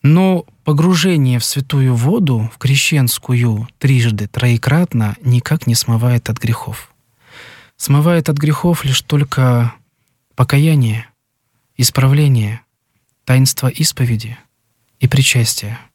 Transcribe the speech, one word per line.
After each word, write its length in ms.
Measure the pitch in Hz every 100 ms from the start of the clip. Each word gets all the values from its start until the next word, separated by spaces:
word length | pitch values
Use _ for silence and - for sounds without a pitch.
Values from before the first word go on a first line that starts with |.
но 400 | 139 160 190 185 - _
погружение 760 | - 147 170 180 180 170 131 123
в 40 |
святую 520 | - 139 135 143 131 120
воду, 520 | 127 226 170 120 113
в 40 | -
крещенскую, 1080 | 127 139 - 151 123 - - 123 120 107 117 _
трижды, 480 | 135 131 117 104 104
троекратно, 880 | - 123 117 - 151 180 117 107 104
никак 460 | - 123 - 160 -
не 80 |
смывает 560 | 117 - 113 123 120 -
от 80 | 110
грехов. 520 | 113 113 - 107 - _ _ _ _ - - - - _
Смывает 520 | - 143 156 170 160
от 80 | 143
грехов 480 | 147 147 175 170
лишь 180 | 139 131
только 720 | - 147 143 - 127 120 120 - _ _ _ _ _ -
покаяние, 680 | 131 139 156 156 117 110 113 _ _ _ _ _ _ -
исправление, 840 | 123 - 135 143 147 127 104 117 _ _ _ _ _ _
таинство 420 | - 127 135 - 131
исповеди 680 | - 160 - 123 110 110 117 _ _ _ _ _ _
и 80 | 131
причастия. 720 | 135 135 123 113 - 101 117 -